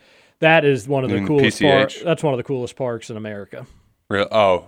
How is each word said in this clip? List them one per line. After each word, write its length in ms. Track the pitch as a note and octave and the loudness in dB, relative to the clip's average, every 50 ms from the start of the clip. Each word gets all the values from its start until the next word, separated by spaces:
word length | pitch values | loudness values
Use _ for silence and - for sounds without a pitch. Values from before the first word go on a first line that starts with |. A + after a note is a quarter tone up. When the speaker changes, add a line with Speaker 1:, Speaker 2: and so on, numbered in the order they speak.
| _ _ _ _ _ _ _ _ | _ _ _ _ _ _ _ _
Speaker 1:
that 240 | - D#3+ D#3+ E3 D3 | 2 4 4 4 4
is 220 | C#3+ C#3 B2+ G2+ B2 | 4 2 0 0 -2
one 160 | C#3+ C3+ C3 | -2 -2 -2
of 60 | B2+ | 0
the 40 | - G3+ | -2 -2
Speaker 2:
In 80 | G3 F#3+ | -2 0
Speaker 1:
coolest 320 | D3+ C#3+ C3+ A2 G#2 - | 2 2 2 2 2 2
Speaker 2:
P 60 | D3 | 2
C 20 | D3+ | 4
H? 40 | |
Speaker 1:
parks. 300 | C#3 C3+ C3+ C3+ - - - | 4 4 2 0 -4 -6 -4
That's 200 | E3+ D#3+ D#3 - | -4 -4 -2 -2
one 100 | D#3 C3+ | -2 -2
of 40 | A#2+ | -2
the 60 | A#2 | -4
coolest 320 | - C#3+ B2+ B2 A#2 - | -6 -6 -6 -6 -8 -8
parks 340 | - C#3 B2 A#2 A2+ A2+ - | -6 -6 -6 -6 -8 -10 -12
in 60 | A#2+ G#2+ | -12 -12
America. 480 | G#2+ G#2+ G#2 G2+ G2 - - - A#2+ - - _ _ _ _ _ _ - | -10 -10 -10 -12 -14 -14 -16 -16 -18 -18 -20 _ _ _ _ _ _ -4
Speaker 2:
Real? 180 | G#2 G2 G2+ - | -2 -2 0 0
Oh, 360 | - A2+ G#2 G2 F#2 F2 E2+ | 2 4 4 4 4 2 -2